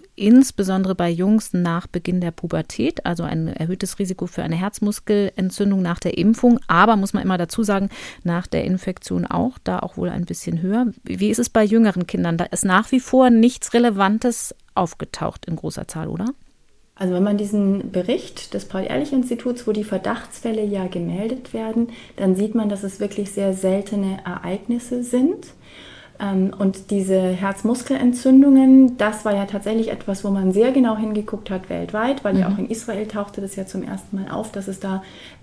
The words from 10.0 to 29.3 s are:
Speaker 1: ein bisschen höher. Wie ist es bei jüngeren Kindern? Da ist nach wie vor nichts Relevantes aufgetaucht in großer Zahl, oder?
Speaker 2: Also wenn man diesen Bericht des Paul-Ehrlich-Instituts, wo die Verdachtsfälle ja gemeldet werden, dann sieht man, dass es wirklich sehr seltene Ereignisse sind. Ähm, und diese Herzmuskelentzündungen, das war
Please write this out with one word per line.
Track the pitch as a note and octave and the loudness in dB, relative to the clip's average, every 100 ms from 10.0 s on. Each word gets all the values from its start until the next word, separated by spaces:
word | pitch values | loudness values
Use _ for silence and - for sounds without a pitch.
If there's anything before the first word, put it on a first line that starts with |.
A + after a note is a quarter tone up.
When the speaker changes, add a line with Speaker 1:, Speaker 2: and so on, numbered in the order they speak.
| F3 | -6
Speaker 1:
ein | G3 | -4
bisschen | E3+ E3+ F3 E3 | -6 -8 -4 -4
höher. | F3+ A3 B3 - | 0 0 -2 -4
Wie | - F#3 G#3 | -8 -2 0
ist | A3+ | 0
es | A#3+ | 2
bei | A3+ G#3+ | 2 4
jüngeren | A3+ A3 F3+ F3 | 4 4 2 -4
Kindern? | F#3 F3 E3 | -2 -2 -2
Da | - | -4
ist | - | -4
nach | G3 F#3 A3+ | 2 2 2
wie | B3+ | 0
vor | - B3+ B3+ | 2 4 6
nichts | A3+ A#3+ - - | 6 6 2 0
Relevantes | A#3 A#3+ G3 F#3+ A3 B3 A#3 - - _ | 2 2 2 0 2 0 -2 -8 -12 _
aufgetaucht | - E3+ - D#3+ - - - - | -2 -2 -4 -12 -6 -6 -6 -8
in | D#3+ | -8
großer | D#3+ - - | -6 -8 -10
Zahl, | D#3+ D#3+ | -10 -8
oder? | E3 A3 C#4+ - _ _ _ _ | -4 -6 -6 -16 _ _ _ _
Speaker 2:
Also | _ F#3 F3+ | _ -2 0
wenn | |
man | G3+ G#3 | 0 0
diesen | G3+ G#3 G3 G3 - | 0 0 2 0 -2
Bericht | F#3 F3+ E4 - - - | -4 -2 -4 -4 -14 -10
des | G3 - | -10 -8
Paul-Ehrlich-Instituts, | F#3+ - C4 D4 C4+ B3 A#3 B3 B3 - | -8 -4 -4 -2 -2 0 -4 -4 -4 -2
wo | |
die | G#3+ | -2
Verdachtsfälle | G#3+ F#3+ G3+ A3+ - - A#3 A3 | -2 -4 -4 -4 -8 -10 -6 -2
ja | G#3 G3 F#3 | -2 -4 -4
gemeldet | F3+ E3+ F3 A3+ C4 - | -4 -4 -4 -4 -6 -8
werden, | A3 A3 A3 A#3 - - - | -8 -4 -2 -2 -6 -18 -2
dann | G3 F#3 | 0 2
sieht | G#3+ | 0
man, | A3+ G#3 | 0 -2
dass | G3 | -2
es | G3 - | -6 -6
wirklich | G3+ - G3 | -6 -4 -6
sehr | - G3 | -2 -2
seltene | F#3+ F#3+ G3 G3+ G#3 G3 F#3+ | 0 0 0 -2 -2 -2 -4
Ereignisse | F#3 F3 F3 F#3+ - A#3+ - B3 | -8 -8 -6 -6 -4 -4 -4 -6
sind. | A#3+ B3 C#4+ G#4 - - - - - - - - | -2 2 2 0 -8 -20 -20 -20 -20 -20 -20 -8
Ähm, | G#3 F#3+ F#3+ - | -2 0 0 0
und | G3 F#3+ - | -2 -2 -4
diese | G3+ F#3+ F#3+ | -2 2 2
Herzmuskelentzündungen, | F#3 F#3 G3 G3 G#3+ B3+ - C4+ B3 B3 C4 C4 C#4+ C4+ C4 C4 B3+ B3 | 2 0 -4 -2 -2 -2 -2 0 2 2 6 8 10 8 10 8 8 4
das | G#3 G#3+ | -2 0
war | G#3+ | -2